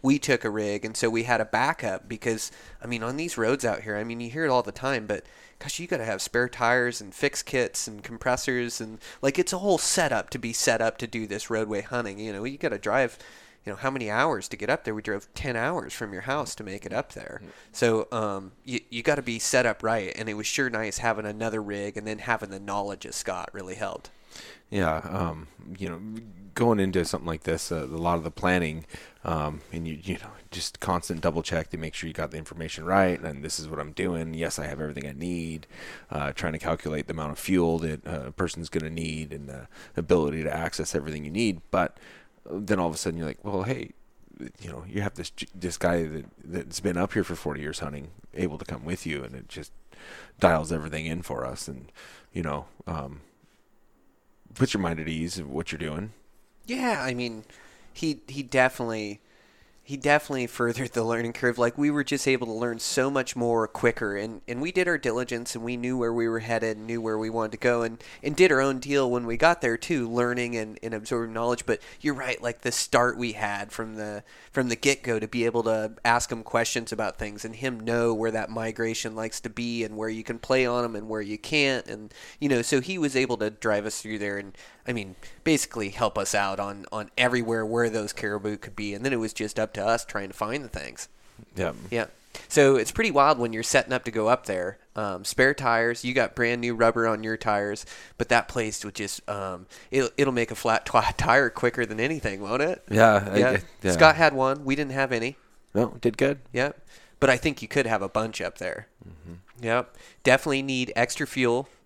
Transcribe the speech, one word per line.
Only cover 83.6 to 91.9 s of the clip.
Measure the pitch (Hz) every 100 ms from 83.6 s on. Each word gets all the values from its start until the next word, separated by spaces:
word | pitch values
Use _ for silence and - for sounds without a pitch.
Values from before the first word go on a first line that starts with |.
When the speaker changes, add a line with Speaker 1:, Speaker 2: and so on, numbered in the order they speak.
| 113 104 107
Speaker 1:
us | -
through | 107 107
there | 101 101
and, | 98 - - - -
I |
mean, | 117 95 92 - -
basically | 160 151 - 117 101
help | 104 113 -
us | 98
out | 104 98 98
on, | 101 101 -
on | 107 104 -
everywhere | 123 123 113 113 110
where | 117 117
those | 110 104
caribou | - 107 104 104 104
could | - 104
be, | 104
and | 101
then | 131
it | 123
was | 110
just | - 107 -
up | 110
to | -
us | 101 117
trying | - 104 98
to |
find | 98 107 139
the | 123
things. | - 67 64 - - - - - -
Speaker 2:
Yeah. | 87 62 95